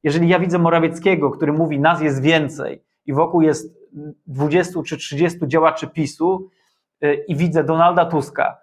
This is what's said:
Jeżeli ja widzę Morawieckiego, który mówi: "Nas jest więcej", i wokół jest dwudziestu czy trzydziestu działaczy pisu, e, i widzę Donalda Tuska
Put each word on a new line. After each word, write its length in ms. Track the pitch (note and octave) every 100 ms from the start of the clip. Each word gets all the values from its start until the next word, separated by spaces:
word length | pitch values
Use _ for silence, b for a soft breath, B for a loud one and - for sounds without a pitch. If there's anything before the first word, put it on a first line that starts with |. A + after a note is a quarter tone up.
Jeżeli 260 | D#3 D#3 E3+
ja 100 | F3+
widzę 200 | F3 F3
Morawieckiego, 720 | E3 E3+ E3 E3 G3 F3 C#3+
który 220 | - D3+
mówi: 280 | D3+ D#3+ C#3+
"Nas 200 | D3+ E3+
jest 220 | D#3 C3+
więcej", 600 | C#3 E3 C#3+ - - - _ _ -
i 60 |
wokół 300 | C#3 E3+ F3
jest 320 | D#3+ D3 - _ _ D3 D3+ D3 -
dwudziestu 560 | C3 D3 E3+ F3 F3+
czy 140 | C#3 D3
trzydziestu 500 | - C#3 E3+ F3 C#3+
działaczy 420 | D#3+ D#3+ D#3+ -
pisu, 600 | - C#3+ - E3+ F#3+ F#3+ B B B _ _
e, 140 | D3
i 220 | D3 - D3
widzę 280 | F3 D#3+
Donalda 400 | C#3+ D#3+ E3+ F3
Tuska 540 | E3+ D#3 C3 - - -